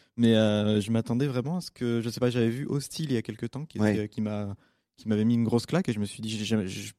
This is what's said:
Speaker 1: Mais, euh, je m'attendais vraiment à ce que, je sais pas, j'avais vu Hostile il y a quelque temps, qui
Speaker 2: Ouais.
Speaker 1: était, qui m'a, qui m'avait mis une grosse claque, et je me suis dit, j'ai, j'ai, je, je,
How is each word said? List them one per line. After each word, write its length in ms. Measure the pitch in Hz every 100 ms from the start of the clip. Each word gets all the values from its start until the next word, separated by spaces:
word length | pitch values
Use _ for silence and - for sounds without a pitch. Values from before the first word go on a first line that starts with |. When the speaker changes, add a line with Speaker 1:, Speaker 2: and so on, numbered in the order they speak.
| _ -
Speaker 1:
Mais, 200 | 117 110
euh, 460 | 110 104 104 107
je 80 | 101
m'attendais 360 | 113 113 120 143
vraiment 300 | 123 127 180
à 40 |
ce 80 | -
que, 320 | - 123 117
je 80 | 113
sais 100 | -
pas, 100 | 123
j'avais 180 | 123 117
vu 160 | 120 -
Hostile 440 | 143 135 - 156
il 20 |
y 40 | 120
a 40 |
quelque 240 | - 110 117
temps, 200 | 131 156
qui 140 | -
Speaker 2:
Ouais. 140 | 107
Speaker 1:
était, 160 | 107 104
qui 100 | -
m'a, 340 | 107 104 101 98 _ _ _ _
qui 100 | 107
m'avait 180 | 107 110
mis 100 | 117
une 80 |
grosse 220 | 113 117 -
claque, 200 | 160 190
et 40 |
je 60 | 107
me 60 | 101
suis 160 | -
dit, 80 | 110
j'ai, 140 | 110
j'ai, 240 | 104 110 95
je, 140 | 98
je, 60 | 101